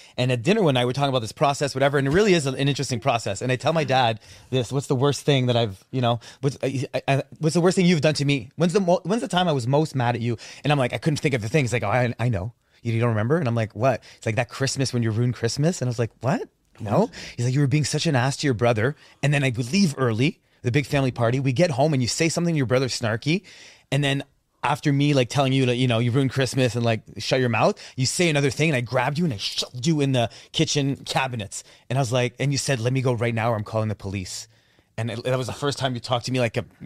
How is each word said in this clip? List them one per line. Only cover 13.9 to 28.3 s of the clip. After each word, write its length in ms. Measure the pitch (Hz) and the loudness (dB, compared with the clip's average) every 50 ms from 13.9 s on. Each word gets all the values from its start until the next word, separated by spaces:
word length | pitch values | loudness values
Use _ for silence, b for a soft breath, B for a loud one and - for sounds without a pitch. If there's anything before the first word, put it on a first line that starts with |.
| 117 92 B B B B | 0 0 B B B B
It's 80 | B | B
like, 120 | 117 110 107 | -4 -2 -2
"That 120 | 120 - | -2 -4
Christmas 420 | - - 135 131 - 135 131 - - | -4 -4 -4 -4 -2 -2 -4 -2 -2
when 100 | 120 117 | 0 0
you 80 | 113 | 0
ruined 240 | 107 110 123 127 117 | 0 0 0 0 0
Christmas." 460 | - - 117 - - 147 165 185 - 131 | -2 -2 -4 -2 0 0 0 0 -2 -4
And 40 | 123 | -4
I 40 | |
was 80 | 120 120 | -2 -2
like, 100 | 120 110 - _ | -4 -4 -4 _
"What? 280 | - 123 175 277 - - _ _ _ _ _ - | -2 -2 -2 -2 -4 -8 _ _ _ _ _ -12
No." 320 | 110 104 120 160 214 202 B B B B B B | -6 0 0 2 2 0 B B B B B B
He's 80 | 120 | -2
like, 80 | 127 127 | 0 2
"You 60 | 147 | 2
were 80 | 147 131 | 2 2
being 180 | 131 151 135 | 2 0 0
such 220 | - - 151 - 165 | 0 -2 -2 0 0
an 80 | 147 | 2
ass 220 | 123 120 139 139 - | 2 2 0 0 0
to 100 | - 143 | 0 0
your 80 | 123 | 0
brother, 400 | 98 120 117 120 107 107 135 151 b b b b b | 2 2 2 2 2 0 0 -2 b b b b b
and 100 | b 139 | b 0
then 120 | 147 143 139 | 2 2 2
I 100 | 135 117 | 0 -2
would 160 | 113 127 117 | -2 -4 0
leave 220 | 151 202 202 156 135 - | 2 2 2 2 2 0
early, 400 | 135 120 110 104 127 170 - _ _ _ _ _ - | 0 0 2 2 0 0 0 _ _ _ _ _ -4
the 80 | 123 | 0
big 160 | 113 147 143 - | 0 0 0 0
family 240 | 147 139 135 127 | 0 0 0 0
party. 280 | 120 - 123 117 123 139 | 0 0 0 0 2 0
We 140 | 131 139 127 | 0 0 2
get 160 | 123 175 180 | 2 2 2
home, 240 | 135 117 143 160 151 | 2 2 2 2 2
and 80 | 131 | 2
you 60 | 123 110 | 0 0
say 200 | - - 160 165 | 0 0 0 0
something 280 | - 175 170 170 165 | 0 0 -2 0 0
to 20 | 151 | 0
your 80 | 131 | 0
brother 220 | 107 127 131 139 120 | 2 2 0 0 0
snarky, 560 | - - 120 107 110 113 - 143 165 202 - B B B B B B B B B | -2 -2 -2 -2 -2 -2 0 -2 -2 -2 -2 B B B B B B B B B
and 120 | - 139 143 | 0 0 2
then 200 | 139 139 139 - - _ _ _ _ _ _ - | 2 0 -2 -4 -8 _ _ _ _ _ _ -2
after 300 | 123 147 - - 151 139 | -2 -2 0 0 0 2
me, 220 | 139 143 147 147 | 2 2 4 4
like, 120 | 135 123 - | 2 2 2
telling 260 | - 143 139 131 131 | 2 0 2 2 2
you 120 | 135 131 | 2 2
that, 120 | 123 123 120 | 2 2 2
you 100 | 127 123 | 2 2
know, 100 | 117 113 | 2 2
you 140 | 123 120 | 2 2
ruined 180 | 113 143 135 127 | 2 2 0 0
Christmas 460 | - 135 135 117 - 139 127 120 107 | 0 -2 -2 0 0 0 0 0 0
and, 100 | 120 117 | 0 0
like, 160 | 117 113 107 - - - 101 | 0 0 -2 -4 -10 -14 -10
shut 220 | - - 143 131 | -4 0 0 2
your 100 | 127 120 | 2 2
mouth, 300 | 113 107 131 185 214 - B B B | 2 2 2 2 0 -2 B B B
you 100 | B 131 | B -2
say 240 | - - - 180 | -2 0 0 2
another 220 | 170 | 2